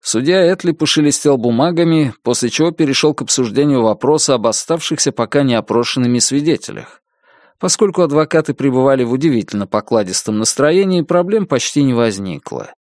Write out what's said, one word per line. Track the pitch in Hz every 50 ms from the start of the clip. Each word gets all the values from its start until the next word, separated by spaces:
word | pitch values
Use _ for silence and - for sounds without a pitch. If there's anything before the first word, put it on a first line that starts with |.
| _
Судья | - - 113 127 151 180 190 180 170
Этли | 190 185 - 175 156
пошелестел | - 156 139 - 160 151 147 139 - - 151 139 131
бумагами, | 110 120 117 117 143 170 175 165 170 170 165 160 151 131 113 _ _
после | 120 120 - - 117
чего | - - 156 170
перешел | 160 - 165 139 135 - - 151 147
к | -
обсуждению | 131 - - - 127 113 101 127 143 147 139 127 113
вопроса | 110 104 - - 131 151 156 - - 135
об | 123 101 117
оставшихся | 107 - - - 165 165 - - 160 147 - 143 127
пока | - 117 104 - 143 143
неопрошенными | 135 120 113 104 - 107 117 120 - - 127 123 120 123 123
свидетелях. | 117 - 131 143 147 160 151 - - - - - - - - _ _ _ _ _ _ _ _ _ _ _ _ _
Поскольку | - 185 - - 220 202 165 -
адвокаты | 180 156 143 151 156 - - 160 151 - 131
пребывали | - 139 139 127 131 131 139 135 131 123
в | 117 123
удивительно | 131 143 165 135 117 95 - - 101 101
покладистом | 92 - 107 101 - 120 113 104 90 92 - - - 107 107
настроении, | 110 - - - 143 147 165 190 196 190 185 180 151
проблем | - 170 175 175 180 208 226 196
почти | - - 123 - - - 147 143
не | 135 123
возникло. | 117 120 113 101 98 101 95 82 71 _ - - 60 - - - _